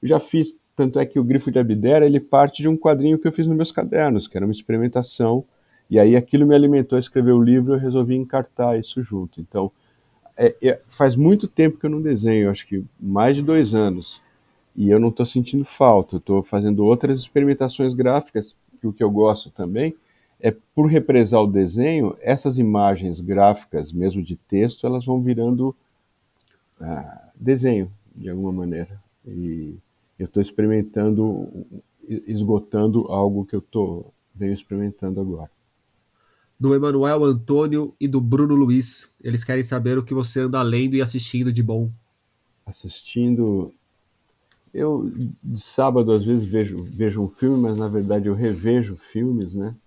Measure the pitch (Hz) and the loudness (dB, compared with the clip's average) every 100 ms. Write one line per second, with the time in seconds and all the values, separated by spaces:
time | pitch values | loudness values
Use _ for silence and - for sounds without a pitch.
0 | 127 151 - 165 156 - _ - 135 135 | 2 0 2 0 0 -4 _ -2 0 0
1 | 135 - 120 135 131 127 120 107 113 151 | 0 0 2 2 2 0 2 2 4 4
2 | 147 139 - 139 143 - 151 160 160 147 | 6 4 2 4 4 2 -2 0 2 2
3 | 143 156 160 156 165 160 165 - 165 160 | 2 2 0 -2 0 0 -2 -4 -2 0
4 | 151 113 - 95 98 104 - 113 120 123 | 0 0 -2 -4 -4 -4 -4 -2 0 -2
5 | 123 - 120 120 131 _ _ _ _ 107 | -6 -2 0 0 -4 _ _ _ _ 4
6 | 104 123 120 143 147 147 143 143 131 127 | 6 6 4 2 6 6 6 4 2 -2
7 | 123 - 123 123 120 127 123 135 131 127 | -2 0 4 6 6 4 2 0 0 0
8 | 120 127 127 135 127 - 120 117 110 - | 0 -2 -2 -4 -4 -2 -2 0 -4 -8
9 | 123 101 90 - 82 104 98 _ _ _ | -8 -6 -8 -12 -8 -4 -4 _ _ _
10 | _ _ _ - 117 - 127 127 _ - | _ _ _ 0 0 2 0 0 _ 0
11 | 139 123 151 208 208 - 160 156 156 151 | 0 4 4 4 0 0 0 2 -6 -4
12 | 156 123 113 110 101 101 - 98 98 _ | -2 0 2 2 2 -2 -6 -8 -8 _
13 | 98 98 117 139 147 160 120 110 107 90 | -6 0 2 2 2 2 4 2 0 -2
14 | 85 - _ _ _ _ _ - 101 104 | -10 -20 _ _ _ _ _ -2 4 4
15 | 117 113 120 127 120 139 139 - 135 104 | 4 0 -2 -2 -2 -4 -4 2 6 6
16 | 92 92 - 98 95 101 104 104 104 120 | 2 -6 0 -2 0 -2 0 2 4 2
17 | 139 135 123 147 139 139 131 127 131 123 | 2 -2 -2 0 0 0 -2 -2 -2 0
18 | 123 139 147 110 104 _ _ _ 113 104 | 0 0 -2 -8 -8 _ _ _ -8 -2
19 | 110 101 110 - - - 90 101 156 156 | 0 2 2 2 -6 -10 -6 -4 -4 -6
20 | _ _ _ _ 113 107 _ - 151 156 | _ _ _ _ -4 -4 _ 0 2 2
21 | 120 131 110 113 104 98 92 95 135 160 | 4 4 4 4 2 2 0 0 -2 0
22 | 110 - - 139 143 127 113 104 101 95 | -2 -4 -2 -2 -2 0 0 2 2 0
23 | 95 85 90 98 101 101 - 80 76 85 | -4 -8 -4 4 4 2 -6 -8 -8 -2
24 | 92 95 85 90 _ 98 117 123 123 127 | -2 -2 -8 -10 _ 0 0 -2 -4 -4
25 | 123 127 123 117 117 123 131 131 _ _ | -4 -4 -2 -2 -2 -2 -4 -6 _ _
26 | _ _ _ _ _ _ _ _ 82 80 | _ _ _ _ _ _ _ _ -12 -12
27 | 73 - _ _ 113 135 127 113 95 - | -12 -20 _ _ -2 0 2 0 -2 -10
28 | _ - 92 90 95 92 87 82 85 101 | _ -16 -12 -8 -6 -6 -6 -8 -10 -14
29 | _ _ 127 98 87 82 78 85 _ _ | _ _ -18 -12 -10 -10 -12 -16 _ _
30 | _ _ 92 - 101 - 107 107 104 - | _ _ -6 -4 -4 0 0 0 -2 -2
31 | 107 107 110 95 90 - - - _ _ | 0 0 0 -2 -8 -14 -18 -20 _ _
32 | - 110 - 107 101 107 - 107 107 110 | -12 -12 -8 -6 0 -2 -2 -2 0 0
33 | - 95 101 101 98 104 - 117 95 85 | -2 0 0 -2 -6 -8 -6 -4 -4 -6
34 | - _ _ - 98 98 - 98 101 101 | -14 _ _ -10 -6 -6 -8 -8 -8 -8
35 | 98 95 95 82 80 _ _ _ _ _ | -8 -6 -8 -8 -14 _ _ _ _ _
36 | _ _ _ _ _ _ 135 139 143 139 | _ _ _ _ _ _ 0 0 0 0
37 | 139 151 147 127 113 143 151 147 147 - | 0 2 2 0 0 0 0 -2 -6 -6
38 | 143 135 120 135 147 143 131 123 123 - | -4 -2 0 0 2 2 4 2 0 -8
39 | - _ 127 117 117 127 120 127 120 127 | -14 _ -6 -6 -4 -4 -4 -4 -2 -2
40 | 120 131 120 135 127 131 120 120 131 135 | -2 -4 -4 -4 -2 -2 0 0 0 0
41 | 127 123 120 127 123 117 110 113 117 113 | -2 -4 -6 -4 -2 0 -2 -2 -4 -8
42 | _ _ _ _ _ _ - 98 95 - | _ _ _ _ _ _ -20 -18 -18 -18
43 | - 120 120 120 113 98 87 _ _ _ | -10 -2 0 2 0 -2 -4 _ _ _
44 | _ _ _ _ _ _ _ - 151 147 | _ _ _ _ _ _ _ -6 -4 -2
45 | - - 123 - 127 117 - - 135 123 | -4 -6 -10 -10 -10 -10 -8 -2 0 2
46 | 113 110 104 120 104 107 104 90 87 - | 2 2 2 -2 0 -2 -2 -6 -12 -4
47 | 110 107 98 - 127 135 120 107 110 104 | -2 -2 -6 -2 0 0 0 -2 -2 -2
48 | 101 104 101 101 117 92 101 120 107 90 | -2 -2 -2 -2 -2 -2 0 0 0 -8
49 | _ 110 120 123 92 95 101 117 | _ -6 -2 -2 -4 -6 -8 -10